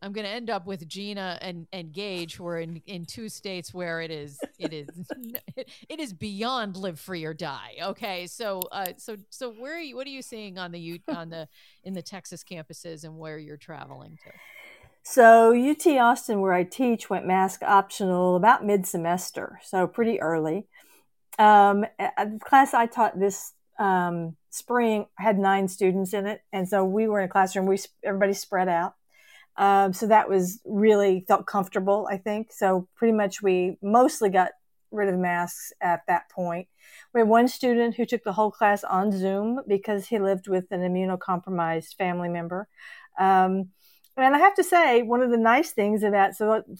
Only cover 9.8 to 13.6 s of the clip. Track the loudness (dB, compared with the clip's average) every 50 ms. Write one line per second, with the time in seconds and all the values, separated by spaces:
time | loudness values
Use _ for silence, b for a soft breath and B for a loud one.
9.8 | -12 -12 -12 -12 -12 -12 -12 -14 -16 -14 -16 -16 -14 -14 -12 -12 -12 -12 -12 -12
10.8 | -12 -12 -12 -12 _ -10 -10 -10 -10 -12 -14 -14 -14 -16 b b b b b b
11.8 | b -12 -12 -12 -12 -14 -16 -18 -18 -16 -18 -18 -18 -16 -16 -16 -16 -18 -18 -18
12.8 | -16 -16 -16 -16 -16 -18 -16 -16 -14 -14 -14 -14 -16 -16 -18 -20